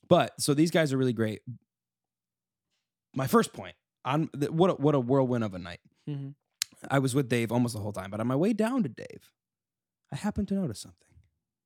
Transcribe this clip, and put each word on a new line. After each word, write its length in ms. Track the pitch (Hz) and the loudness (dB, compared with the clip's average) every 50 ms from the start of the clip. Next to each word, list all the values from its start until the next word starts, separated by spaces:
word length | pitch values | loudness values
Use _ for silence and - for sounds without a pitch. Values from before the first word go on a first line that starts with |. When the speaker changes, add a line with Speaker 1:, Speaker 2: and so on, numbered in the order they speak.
| _ | _
Speaker 1:
but 320 | - 175 165 123 107 - - | 4 4 4 4 0 -2 -6
so 120 | - - 143 | 0 0 4
these 180 | 147 160 170 | 4 2 4
guys 200 | - 175 160 139 135 | 4 2 2 2 2
are 40 | |
really 160 | 131 131 127 113 | 2 0 0 2
great. 280 | 107 110 110 104 - - - 117 - _ _ _ _ _ _ _ _ _ _ _ _ _ _ _ _ _ _ _ _ _ _ _ _ _ _ _ _ _ _ - | 0 0 -2 -2 -6 -10 -14 -14 -14 _ _ _ _ _ _ _ _ _ _ _ _ _ _ _ _ _ _ _ _ _ _ _ _ _ _ _ _ _ _ -6
My 140 | 131 131 | -4 -2
first 260 | 123 214 233 208 - - | 2 4 4 2 2 -4
point 220 | - 95 87 - _ _ _ _ _ - | -14 -14 -14 -16 _ _ _ _ _ -4
on 260 | 127 139 160 156 - - | 0 0 0 0 -2 -2
the, 180 | 139 143 - | -4 -2 -2
what 180 | 156 160 185 185 | 2 4 4 4
a, 40 | 151 | 4
what 220 | - 139 151 147 | 2 2 2 2
a 40 | 139 | 2
whirlwind 440 | 123 117 139 139 131 123 123 117 113 | 2 2 2 2 2 2 0 -2 -2
of 100 | 104 92 | -4 -6
a 60 | 87 | -10
night. 200 | 85 87 87 - _ _ _ _ - 156 | -12 -12 -14 -16 _ _ _ _ -12 -10
Speaker 2:
Mm-hmm. 200 | 143 139 139 139 139 _ _ _ _ - - - - _ - - | -10 -8 -10 -12 -14 _ _ _ _ -8 -8 -8 -10 _ -6 0
Speaker 1:
I 100 | 135 139 | 2 2
was 160 | 135 131 117 | 2 2 0
with 140 | 147 139 117 | 0 0 0
Dave 220 | 127 120 117 107 | 0 0 0 0
almost 220 | 117 123 123 113 117 | 2 0 0 0 -2
the 60 | 104 | -4
whole 120 | 98 104 104 | -6 -6 -6
time, 180 | 95 92 98 | -8 -10 -8
but 80 | 104 104 | -6 -4
on 80 | 113 | -2
my 80 | 123 131 | 0 0
way 180 | 139 175 226 233 | 0 0 0 0
down 300 | 196 214 226 269 262 185 | 0 0 0 0 -2 -2
to 60 | 120 | -2
Dave, 420 | 104 - - - - - _ _ _ _ _ _ _ _ _ _ _ _ _ _ _ _ _ - | -4 -10 -16 -16 -16 -18 _ _ _ _ _ _ _ _ _ _ _ _ _ _ _ _ _ -14
I 60 | 143 | -12
happened 300 | - - 214 - - 202 - | -6 -6 -4 -2 -2 -2 -2
to 40 | 196 | -2
notice 260 | 196 185 131 - - | -2 -2 -4 -6 -8
something, 280 | - - - _ _ _ _ - _ _ _ _ _ _ _ _ _ | -14 -18 -20 _ _ _ _ -20 _ _ _ _ _ _ _ _ _